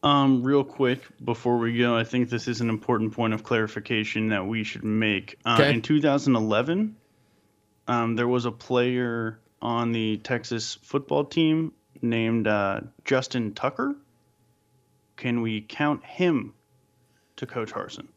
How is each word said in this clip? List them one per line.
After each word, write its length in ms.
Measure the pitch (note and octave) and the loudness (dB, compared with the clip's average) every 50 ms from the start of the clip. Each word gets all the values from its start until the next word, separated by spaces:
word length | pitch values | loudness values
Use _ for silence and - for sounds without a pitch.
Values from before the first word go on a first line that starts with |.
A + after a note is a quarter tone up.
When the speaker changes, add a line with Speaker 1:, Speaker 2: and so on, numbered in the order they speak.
| - | 4
Speaker 1:
Um, 400 | D3 C#3+ C#3+ C#3 C3+ C3+ B2 A#2+ | 4 4 6 6 6 4 4 4
real 220 | C3 C#3+ C#3+ C#3 | 4 4 2 2
quick 380 | C#3 - - C3+ B2 B2 C3 - - - _ - | 0 0 0 2 2 2 0 -4 -18 -20 _ -4
before 320 | A#2+ A#2 A2+ - B2 A#2+ | -4 -4 0 2 2 2
we 220 | A#2+ A#2 A#2 A#2 A#2+ | 4 2 0 2 2
go, 180 | A#2+ A#2+ A#2+ | 2 4 4
I 80 | A#2 A2+ | 2 0
think 240 | A2+ - B2+ B2 A#2 | 0 0 0 0 0
this 180 | A#2+ A2+ - | 0 -4 -2
is 140 | - A#2+ A2 | -4 -4 -2
an 80 | A#2 A#2 | 0 0
important 440 | A2 G#2+ - - B2 G#2+ A2 A2+ A2 | 0 -2 0 0 0 0 0 -2 -2
point 180 | - A#2+ A2 A2 | -2 0 0 0
of 100 | G#2 - | -2 -2
clarification 840 | - B2+ A2+ A2 G#2+ - - A2 - A#2+ A2 A2 G#2+ - A2+ A2 A2 | -2 0 0 0 0 -4 -8 -6 -2 -2 -2 -2 -2 -2 -2 -2 0
that 180 | G#2+ G2+ F#2 | 0 -2 -2
we 160 | G2 A2+ A2+ G#2+ | -2 -4 -4 -6
should 220 | G#2+ - - - | -6 -8 -6 -4
make. 540 | G#2+ G#2+ A2 A2 G#2+ G#2 F#2+ - - - _ _ | -2 0 2 2 2 0 0 -4 -8 -18 _ _
Uh, 100 | A#2 A#2 A2+ | 0 4 4
Speaker 2:
Okay. 140 | C#3 C#3+ C#3 | 6 4 4
Speaker 1:
in 80 | A#2 | 0
two 180 | G#2+ - D3+ D3+ | 0 2 0 2
thousand 380 | D3 D3+ C#3 C#3+ C#3 C#3 B2+ | 4 4 2 2 4 4 2
eleven, 580 | A#2 A2 A2 G#2+ G#2+ B2 C#3+ E3 F#3 G#3+ G#3+ G#3+ - _ _ _ _ _ _ _ _ _ _ _ _ _ _ _ _ _ - | 2 4 2 2 2 2 0 0 0 0 -2 -4 -10 _ _ _ _ _ _ _ _ _ _ _ _ _ _ _ _ _ -2
um, 260 | B2 A#2+ A#2 A2+ A#2 | -2 0 0 0 0
there 140 | A2+ A#2+ A#2+ | 0 0 2
was 160 | B2 B2 A#2 | 2 0 0
a 80 | A#2+ A2+ | -2 -6
player 840 | A#2+ - - B2 B2 B2 B2 B2+ B2 B2 A#2+ A#2 A#2 A2+ A2 A2 A2+ _ _ _ _ - | -8 -8 -2 0 2 2 2 0 0 -2 -2 -2 -4 -4 -6 -8 -10 _ _ _ _ -6
on 300 | A#2+ A#2 A#2 A#2 A#2 A#2 | -4 -2 0 0 0 0
the 260 | A#2 A2 A2 A2 G#2 | 0 0 0 -2 -4
Texas 560 | G#2+ - C3 A#2+ A#2+ - B2 A2+ G#2+ - - - _ | -2 -4 -4 -4 -4 -4 -6 -6 -6 -8 -10 -12 _
football 420 | - - C#3 C3+ - C#3+ C#3+ D3 | -4 -4 -4 -2 0 0 0 0
team 480 | C#3+ - E3 E3 D#3 D#3 D#3+ D#3+ D#3 - _ _ _ _ - - | 0 0 2 2 2 2 0 -2 -4 -8 _ _ _ _ -6 -4
named, 440 | A#2 A#2 A2+ A2+ A2+ A2+ A#2 G#2+ | -2 0 0 0 0 0 0 2
uh, 360 | A2+ G#2+ G#2 G2+ G2 G2 A2 A2+ A#2 _ _ _ | 2 2 2 2 0 -2 -4 -6 -10 _ _ _
Justin 480 | - C#3 C3 B2+ - - B2+ A#2 G#2+ G#2 | 0 0 0 0 -2 -4 -4 -4 -4 -6
Tucker. 420 | - - C3+ C#3 - B2+ C#4+ C#4+ - _ _ _ _ _ _ _ _ _ _ _ _ _ _ _ _ _ _ _ _ _ _ _ | -4 -4 -4 -2 -2 -4 -4 -4 -6 _ _ _ _ _ _ _ _ _ _ _ _ _ _ _ _ _ _ _ _ _ _ _
Can 240 | - - B2+ A#2+ A#2+ | -8 -4 -2 -2 0
we 220 | A#2 A2+ A2 G#2+ G#2+ | -2 -2 -4 -4 -6
count 420 | - - - D3 D3 D3 - - | -10 -6 -2 0 0 0 -2 -6
him 480 | - - - F3+ F3+ E3 C3 G#2 - - _ _ _ _ _ _ _ _ _ _ _ _ _ _ _ _ | -16 -4 0 2 2 2 0 -2 -4 -14 _ _ _ _ _ _ _ _ _ _ _ _ _ _ _ _
to 100 | - - | -12 -12
Coach 260 | B2+ - B2 - - - | -8 -6 -6 -6 -6 -6
Harsin? 340 | - - - - - - - _ | -8 -8 -8 -10 -16 -18 -18 _